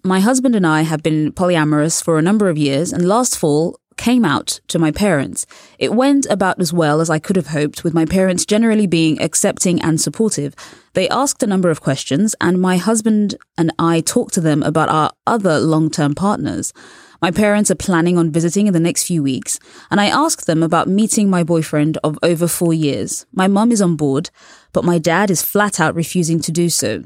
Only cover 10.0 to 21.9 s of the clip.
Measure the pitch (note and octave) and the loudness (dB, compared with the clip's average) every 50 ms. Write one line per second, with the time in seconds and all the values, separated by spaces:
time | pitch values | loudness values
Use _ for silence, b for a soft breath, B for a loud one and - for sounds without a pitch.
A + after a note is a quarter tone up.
10 | - D3+ D3 - A3+ G#3+ - - C#3+ C#3+ - - B B B B B B B F#3 | -2 -2 -2 -2 -2 -2 -2 -2 -6 -6 -8 -12 B B B B B B B -2
11 | F#3+ - - A#3+ C#4 C#4+ - - B3+ G#3 F#3+ F#3+ F#3 E3+ D#3 - - G3+ F#3 - | 0 0 0 0 -2 -2 -2 -2 -2 0 0 2 2 2 0 0 -2 -2 -4 -4
12 | - - C3 C#3+ D3+ - - - - E3+ F3+ F3+ F#3 F#3 F#3 F3 F3 G#3+ A#3 A3 | -4 -2 0 0 0 0 -2 -2 0 0 0 2 2 2 0 0 0 0 0 0
13 | G#3+ A3+ A3 G#3 G#3 F#3+ - - _ _ _ - - E3 - - E3 E3 E3 E3 | 2 2 2 2 0 0 -4 -6 _ _ _ -2 0 0 0 0 0 2 2 0
14 | D#3+ - - B3 - - - F#3+ D#3+ D#3+ D3 D#3 - - - D#3+ D3+ - - D#3 | 0 0 0 -2 -2 -2 -2 -2 0 2 2 2 0 0 0 0 0 2 2 0
15 | D3+ - - _ _ - A#3 A#3 G3 F3+ D#3 C#3 A2+ D#3+ D#3 D#3 D#3+ D#3 - - | 0 -2 -4 _ _ -2 -2 0 0 0 0 2 2 2 2 2 0 0 0 0
16 | D3 C#3+ D3 - F#3 G3+ G#3 - - G#2+ F2+ - - - - B B B B B | -2 -2 0 0 0 -2 -2 -2 -4 -6 -6 -6 -8 -10 -12 B B B B B
17 | B B B B B F#3 - - G#3+ G#3 G#3 G#3 G#3 - F#3 - - - F3+ E3 | B B B B B -2 0 2 2 2 2 2 2 2 0 -2 0 0 2 2
18 | E3 F3 F3+ F3 E3 D#3+ D3 E3 E3 F3 - G3+ G#3 G#3 F#3 E3 E3 F3 - - | 4 4 2 2 2 2 0 0 0 0 0 0 0 2 2 2 0 0 0 -2
19 | - - F3 E3 C#3 C3+ C3 - - - - - B B B B B B B F#3+ | -4 -2 -2 -2 0 -2 -2 -4 -6 -8 -10 -10 B B B B B B B 0
20 | G3+ G3+ - C4 D4+ E4 - - - - E3 E3 E3 D#3+ F3 E3 - - F#3 G3+ | 2 2 2 0 0 0 -2 -2 -2 0 0 2 2 2 2 0 2 2 2 2
21 | A3+ G#3+ - A#3 G#3 G3 F#3 F3 E3+ D3+ E3+ D#3+ D#3 - - D3+ D3 D#3+ | 0 0 0 0 2 2 2 2 2 0 0 0 0 0 0 0 0 0